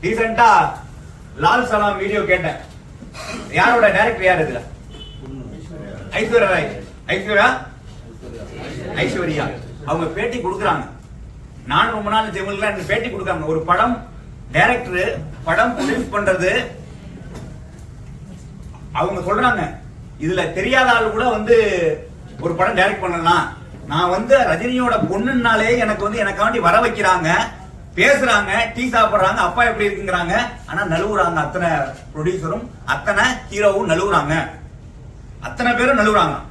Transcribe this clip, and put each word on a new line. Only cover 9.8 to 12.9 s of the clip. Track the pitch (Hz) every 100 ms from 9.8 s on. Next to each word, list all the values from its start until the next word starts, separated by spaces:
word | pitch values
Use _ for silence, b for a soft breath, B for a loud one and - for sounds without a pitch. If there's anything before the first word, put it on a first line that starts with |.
| -
அவங்க | 165 160 202
பேட்டி | 240 247
கொடுக்குறாங்க. | 180 185 170 165 - - - - - - - - 113
நான் | 151 226 220
ரொம்ப | 208 220
நாள் | 220 180
ஜெமினில | 196 202 208
எனக்கு | 190 160